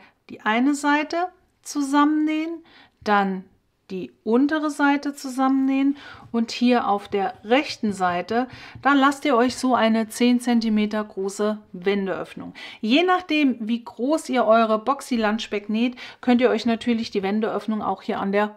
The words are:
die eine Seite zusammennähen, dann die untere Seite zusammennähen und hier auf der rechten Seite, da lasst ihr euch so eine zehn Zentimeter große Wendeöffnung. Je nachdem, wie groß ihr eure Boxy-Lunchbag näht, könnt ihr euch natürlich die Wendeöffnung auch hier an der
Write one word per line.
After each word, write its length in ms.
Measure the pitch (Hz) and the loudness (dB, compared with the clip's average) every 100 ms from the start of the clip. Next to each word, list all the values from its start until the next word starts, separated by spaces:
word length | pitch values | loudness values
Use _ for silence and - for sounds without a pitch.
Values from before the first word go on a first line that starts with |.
| - _ - | -16 _ -20
die 100 | - | -6
eine 340 | 214 226 269 285 | -2 2 2 2
Seite 520 | 294 294 302 339 359 - _ _ | 0 0 0 -4 -6 -8 _ _
zusammennähen, 1000 | - 294 269 285 294 302 311 311 330 330 - - - _ | -10 -6 0 2 4 2 0 -2 -4 -8 -16 -20 -20 _
dann 420 | 214 202 196 190 185 _ _ _ - | 0 2 2 -4 -10 _ _ _ -12
die 220 | 190 180 _ | -12 -12 _
untere 480 | - 233 285 311 302 | 0 2 2 0 -2
Seite 440 | 285 285 285 294 | 0 2 2 -2
zusammennähen 800 | 285 269 247 262 269 269 269 277 285 - - - | -8 -8 -2 0 2 2 2 0 -2 -8 -20 -6
und 200 | 233 233 | -4 -2
hier 380 | - 247 240 - | 0 2 2 2
auf 200 | 202 - | -2 -2
der 260 | 202 190 - | -4 -4 -4
rechten 500 | 208 262 302 - 214 | 0 0 0 -4 -4
Seite, 520 | 185 180 175 180 226 247 - - - | 0 -2 -2 -2 -2 -4 -8 -20 -2
da 100 | 269 | 2
lasst 320 | 277 262 - | 4 4 2
ihr 100 | 302 | 2
euch 220 | 233 254 - | 2 2 0
so 180 | 254 | 0
eine 340 | 233 226 226 220 | 2 2 2 -2
zehn 320 | - 240 240 | 0 2 2
Zentimeter 640 | 240 233 226 214 208 214 | 2 0 2 0 0 -2
große 560 | 214 - 190 196 208 208 - | -6 -6 -6 -2 -2 -4 -10
Wendeöffnung. 800 | 185 185 202 190 165 160 - - - - - | -6 -2 0 -2 -6 -8 -12 -16 -16 -18 -6
Je 200 | 214 277 | 0 2
nachdem, 540 | 359 359 359 302 285 233 | 2 0 0 0 2 0
wie 220 | 214 233 | -4 -4
groß 460 | - - 254 311 - | -6 -6 -2 -2 -2
ihr 160 | 254 | 0
eure 340 | 214 226 226 220 | 4 4 4 0
Boxy-Lunchbag 880 | 220 277 - 240 214 220 - 208 202 | 0 -4 -2 -2 0 -2 -4 -8 -4
näht, 280 | 214 247 247 - - | -2 -2 -4 -16 -6
könnt 220 | - 240 | 2 4
ihr 80 | 247 | 4
euch 160 | 220 240 | 2 0
natürlich 440 | 226 247 226 233 | 0 0 0 -2
die 120 | 202 | -4
Wendeöffnung 580 | 190 214 214 202 - 214 | -2 0 -2 -4 -4 -4
auch 220 | - 190 | -2 -4
hier 180 | - 185 | -4 -4
an 120 | 196 | 0
der 240 | 202 208 | 0 -2